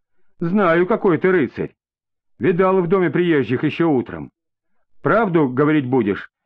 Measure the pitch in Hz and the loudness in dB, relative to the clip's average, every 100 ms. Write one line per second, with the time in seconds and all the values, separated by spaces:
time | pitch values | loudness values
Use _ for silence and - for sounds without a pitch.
0 | _ _ - - 170 208 185 165 185 214 | _ _ -20 -8 -2 0 2 2 0 0
1 | 202 151 185 180 120 - 87 _ _ _ | 0 0 2 0 -2 -6 -10 _ _ _
2 | _ _ _ - 202 180 190 190 170 196 | _ _ _ -4 -2 2 2 2 0 0
3 | 170 170 175 151 127 123 151 - 165 131 | 0 0 0 0 0 -2 -4 -2 0 0
4 | 95 82 67 _ _ _ _ _ _ - | -2 -10 -14 _ _ _ _ _ _ -6
5 | 143 196 220 165 139 123 147 156 123 131 | 0 0 2 0 0 0 2 0 0 0
6 | 101 92 - _ | 0 -4 -8 _